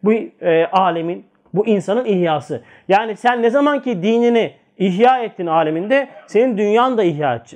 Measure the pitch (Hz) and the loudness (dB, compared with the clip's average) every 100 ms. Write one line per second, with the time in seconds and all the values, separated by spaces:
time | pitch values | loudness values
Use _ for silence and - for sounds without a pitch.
0 | 190 220 330 _ 175 165 165 185 190 165 | 2 0 -2 _ 0 2 2 2 0 -2
1 | 165 190 - _ _ 175 214 202 175 214 | -6 -8 -12 _ _ -4 0 0 0 -4
2 | 247 196 170 151 131 139 - - _ 190 | 0 0 0 -2 -4 -12 -12 -20 _ 0
3 | 226 208 240 247 233 262 285 285 269 208 | 0 -4 -2 0 0 2 0 -2 -4 -4
4 | 185 226 240 233 175 - _ _ 190 185 | 0 2 2 2 -2 -6 _ _ -2 2
5 | 240 262 226 220 170 160 156 160 202 269 | 2 2 -2 -8 -2 0 0 -2 -2 -2
6 | 269 - - 202 254 208 208 214 254 240 | -2 -12 -4 0 0 0 0 2 0 0
7 | 190 147 147 117 120 | -2 0 -2 -4 -8